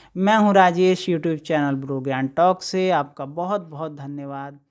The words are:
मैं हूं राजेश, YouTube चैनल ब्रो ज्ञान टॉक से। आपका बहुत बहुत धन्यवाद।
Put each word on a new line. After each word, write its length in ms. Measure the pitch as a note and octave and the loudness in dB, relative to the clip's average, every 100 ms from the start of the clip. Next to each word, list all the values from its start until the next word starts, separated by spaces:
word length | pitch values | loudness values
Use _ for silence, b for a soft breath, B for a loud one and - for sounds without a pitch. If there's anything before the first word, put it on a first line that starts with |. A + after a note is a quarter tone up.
| B F3+ | B -2
मैं 200 | G3 A3 | 2 4
हूं 160 | G#3 | 6
राजेश, 560 | G3 F3+ E3+ F#3 F3+ - | 6 6 6 2 2 0
YouTube 280 | E3+ E3 D#3 | -2 -2 -4
चैनल 380 | D3+ D#3 C#3+ C3+ | -2 0 0 -2
ब्रो 260 | C3+ C3+ | -4 -6
ज्ञान 260 | C3 C3 C3 | -4 -2 -2
टॉक 360 | C3+ F3+ F#3 | 2 2 2
से। 260 | - F#3+ F#3 | -2 -2 0
आपका 360 | E3+ C#3 - C#3 | 0 -2 -8 -12
बहुत 360 | D3+ F3+ G#3 | -8 -4 -4
बहुत 340 | E3+ D3 D#3+ D3 | -6 -10 -10 -10
धन्यवाद। 640 | C#3 C#3+ C#3 C#3 C#3 C#3+ _ | -12 -12 -10 -12 -12 -16 _